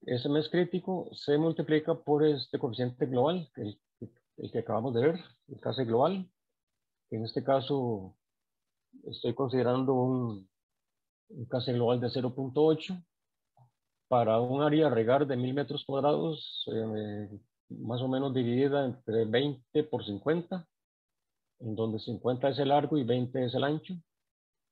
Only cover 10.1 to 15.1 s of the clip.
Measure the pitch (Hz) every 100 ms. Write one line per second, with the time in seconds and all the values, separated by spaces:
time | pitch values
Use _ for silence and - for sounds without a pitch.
10.1 | 131 120 104 95 _ _ _ _ _ _
11.1 | _ _ 190 117 131 120 120 117 123 120
12.1 | 135 127 127 135 131 156 156 - 180 -
13.1 | _ _ _ _ _ _ _ _ _ -
14.1 | 123 110 113 123 135 151 151 151 117 110